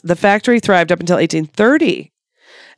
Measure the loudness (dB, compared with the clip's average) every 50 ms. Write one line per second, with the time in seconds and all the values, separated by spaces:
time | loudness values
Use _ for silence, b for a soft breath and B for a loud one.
0 | -4 -4 -2 0 0 0 0 0 0 0 0 0 2 2 2 2 2 0 -2 -2
1 | -2 -2 0 0 0 -2 -2 -4 -6 -4 -2 0 2 2 2 2 0 -2 -4 -4
2 | -8 -16 _ _ _ _ b b b b b b b b b